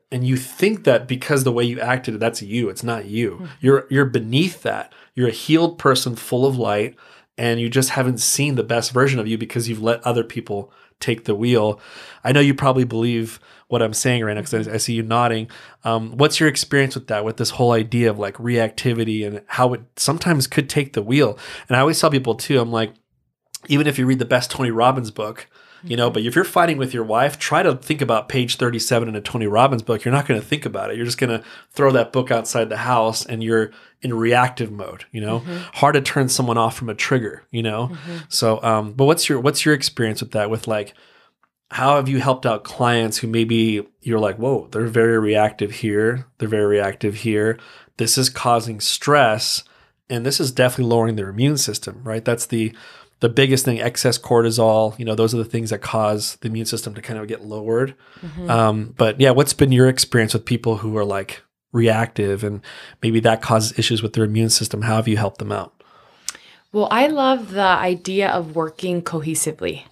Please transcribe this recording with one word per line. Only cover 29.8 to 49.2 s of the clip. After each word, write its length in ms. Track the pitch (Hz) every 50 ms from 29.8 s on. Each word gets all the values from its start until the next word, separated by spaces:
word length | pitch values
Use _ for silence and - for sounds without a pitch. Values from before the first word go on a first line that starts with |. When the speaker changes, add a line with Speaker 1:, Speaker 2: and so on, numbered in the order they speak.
| 110
Speaker 1:
book. 200 | - 117 104 -
You're 120 | 127 127
not 120 | 143 139
gonna 140 | - 131 107
think 240 | 104 - - 151 -
about 260 | - 107 101 98 104
it. 60 | 107
You're 80 | 113 120
just 140 | 120 120 -
gonna 240 | - 120 117 110 - - - - - _ -
throw 180 | - 143 139 131
that 180 | 123 117 -
book 200 | - 135 123 -
outside 400 | 123 113 110 - - 123 113 110
the 80 | 110 110
house 480 | 113 123 127 123 110 110 110 - -
and 160 | - 117 113 113
you're 260 | 113 113 113 110 107 - - - _ _ _
in 140 | - 131 120
reactive 580 | 113 113 117 120 98 110 110 - - 117 107 104
mode, 320 | 104 95 90 90 - - - -
you 80 | 110
know? 200 | 107 104 113 117
Speaker 2:
Mm-hmm. 160 | 123 175 175 175 175 - -
Speaker 1:
Hard 200 | - - 143 147
to 60 | 143
turn 300 | 135 - - 147 135 127
someone 260 | - - 131 120 117
off 180 | 117 113 117 -
from 140 | - 127 113
a 60 | 104
trigger, 500 | - - - 139 127 113 101 - - - _
you 120 | - 117 113
know? 260 | 113 107 110 120 127 175
Speaker 2:
Mm-hmm. 240 | 151 139 170 175 170 151 -
Speaker 1:
So, 340 | - - 113 113 110 110 -
um, 300 | 117 110 107 107 104 104
but 120 | 131 139
what's 240 | 139 165 170 - -
your, 120 | 156 127
what's 240 | 120 143 147 - -
your 80 | 156 151
experience 460 | 135 139 - - - 120 110 107 - 113
with 80 | - -
that? 160 | 110 104 104
With, 160 | 110 107 -
like, 280 | - 110 107 104 104 - _ _ _ _ _ _ _ _ _ _ _ _ _ _ -
how 260 | - - 127 135 143
have 120 | 143 135 131
you 100 | 139 127
helped 280 | 117 139 131 131 -
out 180 | 131 113 104 -
clients 540 | - - - 127 120 120 117 113 110 110 -
who 80 | -
maybe 600 | 113 113 117 113 113 117 113 113 113 107 104 101 - _ _
you're 200 | - - 113 110
like, 160 | 107 101 95
"Whoa, 320 | 107 113 131 139 110 - -
they're 160 | - 107 117
very 320 | 117 110 120 113 117 117 113
reactive 520 | 107 104 107 107 107 107 - - 104 101 -
here. 540 | - - 110 104 104 110 113 123 131 131 - _ -
They're 100 | 113 107
very 180 | 110 107 107
reactive 500 | 101 104 101 101 98 95 - - 104 101
here. 420 | 107 - 117 107 107 107 110 113 113 - - - - - _ _
This 200 | - 120 113 -
is 120 | 135 131 131
causing 500 | - - - 127 120 117 - 120 110 104
stress, 840 | - - - - - 143 143 147